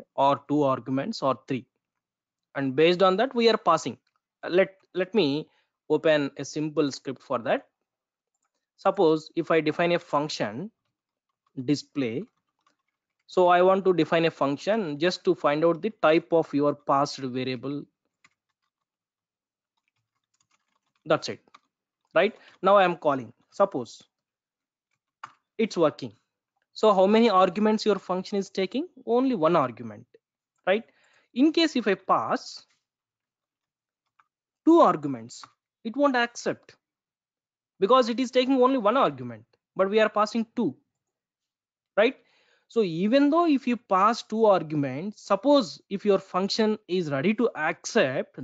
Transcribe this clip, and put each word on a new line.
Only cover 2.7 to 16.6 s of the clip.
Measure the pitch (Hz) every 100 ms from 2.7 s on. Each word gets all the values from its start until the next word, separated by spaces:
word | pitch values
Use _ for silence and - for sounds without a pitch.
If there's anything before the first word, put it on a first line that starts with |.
| 131
based | 165 175
on | 185 185
that, | 262
we | 247 226
are | 220
passing. | - 160 - 107 _ _ _ _
Uh, | 147
let, | 170 190 _ _
let | 180 185
me | 226 151 147 156 _ _ _ _
open | 151 156 151 139 -
a |
simple | 139 156 156 151 147
script | - - 127
for | _ 123
that. | 117 240 - _ _ _ _ _ _ _ _ _ _ _
Suppose | 196 185 165 156 -
if | - 156
I | 165
define | 156 143 175
a | 175
function | - 147 151 - 113 110 208 _ _ _ _ _ _ _ _ -
display, | 123 143 - 147 123 120 220 _ _ _ _ _ _ _ _ _ _
so | - 180
I | 175
want | 185 190 190
to |
define | 170 156 170 165
a |
function | - 139 143 - 226 175 147
just | 175 180
to | -
find | 170 151 147
out | 170 165
the | 202 -
type | 156 165 165
of | 165 156
your | 143